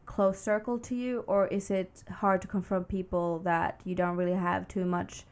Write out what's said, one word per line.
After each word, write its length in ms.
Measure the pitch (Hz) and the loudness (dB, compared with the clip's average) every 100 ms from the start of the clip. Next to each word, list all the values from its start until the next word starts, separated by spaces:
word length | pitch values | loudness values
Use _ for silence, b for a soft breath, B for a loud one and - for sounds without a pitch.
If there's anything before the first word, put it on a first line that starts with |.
close 340 | - - 196 190 | -6 2 2 2
circle 380 | - 214 220 240 | 0 0 0 -4
to 140 | - | -4
you, 260 | 247 247 240 - | -4 -2 -2 2
or 200 | 202 190 | 2 4
is 240 | 202 196 | 0 0
it 320 | 190 185 - - | 0 -2 -8 -16
hard 320 | 185 202 190 | 0 2 2
to 60 | 185 | 2
confront 400 | 202 180 190 180 | -4 0 -2 0
people 500 | 196 180 180 170 165 | -4 -2 0 0 0
that 400 | 180 165 170 - | 0 2 0 -4
you 100 | 185 | -4
don't 220 | 180 175 175 | 0 0 2
really 160 | 180 | 0
have 340 | 185 175 185 180 | 2 0 0 -2
too 180 | 196 | -2
much 400 | 180 175 185 - b | 0 0 -4 -10 b